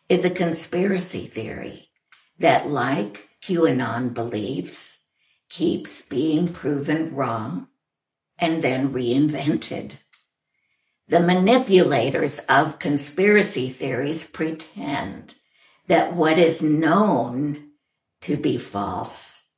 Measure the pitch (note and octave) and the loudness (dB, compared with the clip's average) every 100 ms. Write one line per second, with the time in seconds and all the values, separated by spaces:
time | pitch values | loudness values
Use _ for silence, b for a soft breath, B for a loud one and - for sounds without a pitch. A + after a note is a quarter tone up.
0 | _ F#3 F3+ F3+ E3+ D#3+ - F3 G3 F#3 | _ 2 2 0 -2 -2 -4 -2 0 0
1 | - G2+ - A2+ G#2+ - - - _ _ | -2 -6 -10 -10 -10 -10 -14 -16 _ _
2 | _ b b _ E3 - - C#3 B2+ D#3 | _ b b _ 2 4 0 -2 0 -2
3 | G3+ - - _ - E3+ D#3 B2+ A#2 A#2 | -4 -10 -20 _ -4 2 2 2 -2 -2
4 | B2 A#2 A2+ G#2+ G#2 D#3+ F3 - - - | -4 -4 -4 -4 -4 -6 -6 -8 -8 -10
5 | _ _ _ _ _ E3+ - - - - | _ _ _ _ _ -2 -2 -2 -4 -8
6 | - B2 D#3 D3+ F3 - D3 C#3 D3 D#3+ | -6 -2 0 0 0 -2 -4 -2 -2 -2
7 | - C3+ A#2+ A2+ A2+ F3 - _ _ _ | -2 -4 -4 -4 -6 -8 -12 _ _ _
8 | _ _ _ - E3 E3 C3 B2+ C3+ B2+ | _ _ _ -4 -2 0 0 0 -2 -2
9 | A#2+ C3+ D3+ D3+ C#3+ - - - - - | 0 2 2 0 -2 -2 -4 -8 -10 -18
10 | _ _ _ _ _ _ _ _ _ _ | _ _ _ _ _ _ _ _ _ _
11 | _ E3+ F3 F#3 F#3+ B3+ A3 F#3 - C3 | _ 2 4 4 6 4 6 6 6 2
12 | B2+ C#3+ D3+ - - C3+ D3 - C#3+ C#3+ | 0 0 -2 -4 2 2 2 -4 -2 -2
13 | - - G#3 G#3 - C3 B2+ - C3 A#2 | -2 0 4 4 4 -2 -4 -4 -4 -2
14 | C#3+ D#3+ - - D#3+ D#3+ - G#3 - - | -4 -4 -8 -6 -4 -4 -12 -10 -6 -6
15 | - - - _ b b b b - - | -6 -12 -18 _ b b b b 2 2
16 | - F3 D#3 D#3+ E3 - D#3 D3+ D#3+ F#3+ | 2 0 2 6 4 4 2 2 4 4
17 | G#3 C3+ - B2 D3 D3 - _ _ _ | 4 2 -2 -2 -4 -6 -12 _ _ _
18 | _ _ - - B2+ A#2+ - G2+ F#2+ F2+ | _ _ -6 -2 -2 -2 -4 -6 -4 -6
19 | - - - - _ | -6 -6 -6 -10 _